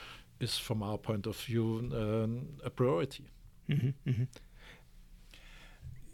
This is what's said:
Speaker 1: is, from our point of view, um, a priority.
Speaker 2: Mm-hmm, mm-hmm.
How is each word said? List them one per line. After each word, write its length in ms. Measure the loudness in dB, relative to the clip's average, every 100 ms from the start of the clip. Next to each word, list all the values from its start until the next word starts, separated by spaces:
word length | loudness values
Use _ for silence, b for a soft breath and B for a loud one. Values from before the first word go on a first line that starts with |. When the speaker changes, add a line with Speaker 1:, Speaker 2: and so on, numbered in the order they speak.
| B B B -4
Speaker 1:
is, 180 | -2 -2
from 240 | 0 0
our 160 | 2 0
point 280 | 0 0 0
of 80 | -4
view, 520 | 0 2 4 2 0
um, 540 | 0 2 4 2 0 -4 -6
a 60 | -4
priority. 560 | 4 4 4 2 -4 -14 -18 -20 -8 0
Speaker 2:
Mm-hmm, 440 | 4 4 2 2
mm-hmm. 140 | 2 2 -4 B B B B B -20 -20 -20 -18 B B B B B B -12 -14